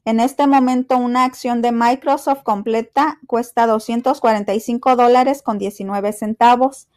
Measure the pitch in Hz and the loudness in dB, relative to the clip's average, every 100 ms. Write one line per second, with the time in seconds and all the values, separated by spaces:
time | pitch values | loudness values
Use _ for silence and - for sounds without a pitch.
0 | 220 226 254 - 277 277 254 254 254 254 | -4 0 0 0 2 2 2 0 0 -2
1 | 247 247 254 262 247 240 240 233 233 254 | 0 0 0 -2 -4 -2 -2 0 0 0
2 | - 285 294 277 233 202 226 220 226 - | -2 -2 -2 -4 -2 -4 -2 -4 -2 -2
3 | 302 - - 233 240 - 233 220 233 233 | -2 -4 -4 -4 -2 0 0 0 -2 -4
4 | 254 277 233 214 202 202 - 240 262 247 | -2 0 0 0 -2 -4 -4 -2 0 2
5 | 240 247 254 277 - 208 196 - 196 202 | 4 4 2 -2 -6 -6 -6 -8 -8 -4
6 | 202 214 214 220 240 247 262 - - | -4 -6 -8 2 4 4 2 -2 -18